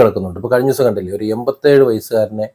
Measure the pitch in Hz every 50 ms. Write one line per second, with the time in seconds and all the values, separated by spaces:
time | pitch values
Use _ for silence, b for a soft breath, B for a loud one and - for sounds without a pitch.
0 | 120 110 - 104 95 92 87 90 - 117 123 123 131 135 131 143 131 117 107 101
1 | 92 92 98 104 107 107 110 117 120 131 139 - - 147 143 139 135 120 110 107
2 | - - 117 110 107 104 107 107 107 107